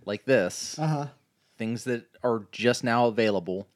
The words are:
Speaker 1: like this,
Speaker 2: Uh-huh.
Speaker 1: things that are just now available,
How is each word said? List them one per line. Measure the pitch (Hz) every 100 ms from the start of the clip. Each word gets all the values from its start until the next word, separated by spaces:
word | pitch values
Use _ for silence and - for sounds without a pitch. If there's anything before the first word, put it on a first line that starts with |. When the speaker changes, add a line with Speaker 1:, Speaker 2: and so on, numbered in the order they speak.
| -
Speaker 1:
like | 104 -
this, | 131 90 - - -
Speaker 2:
Uh-huh. | 156 151 143 - _ _ _ _
Speaker 1:
things | 113 117
that | 127 120 - _
are | 123 113 101
just | - 117 120
now | 127 117 120
available, | 110 110 101 87 92 98